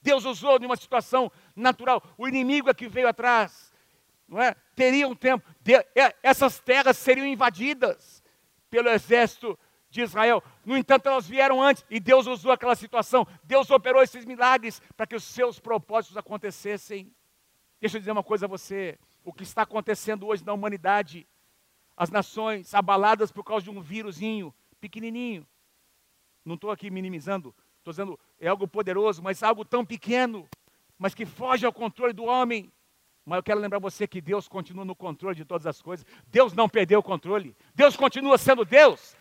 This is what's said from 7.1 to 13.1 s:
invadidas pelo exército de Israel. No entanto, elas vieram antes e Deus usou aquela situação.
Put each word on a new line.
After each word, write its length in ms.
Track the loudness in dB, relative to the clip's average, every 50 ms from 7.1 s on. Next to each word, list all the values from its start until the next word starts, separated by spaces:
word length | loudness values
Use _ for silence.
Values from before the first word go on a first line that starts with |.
| 2 2 2
invadidas 960 | -4 -2 0 0 0 0 -2 -6 -6 -2 -2 -2 -2 -2 -6 _ _ _ _ _ _ _ _ _ _ _ _ _ _
pelo 200 | -2 0 2 2
exército 720 | 2 0 2 2 4 4 4 2 -2 _ -10 -10 -10 _ _ _ _ _ _ _
de 120 | _ -6
Israel. 420 | -6 -4 -2 0 2 2 2 0 -2 -6 _ _ _
No 120 | -4 -4
entanto, 320 | -4 2 4 4 4 4 0
elas 180 | -2 -2 -4
vieram 360 | -4 0 2 2 2 4 4
antes 220 | 4 4 2 2 _ _
e 120 | -10 -8
Deus 260 | 2 4 4 4 4
usou 240 | 2 -6 -6 0 0
aquela 240 | 0 0 2 -2 -2
situação. 520 | -2 -4 -6 -4 -4 -4 2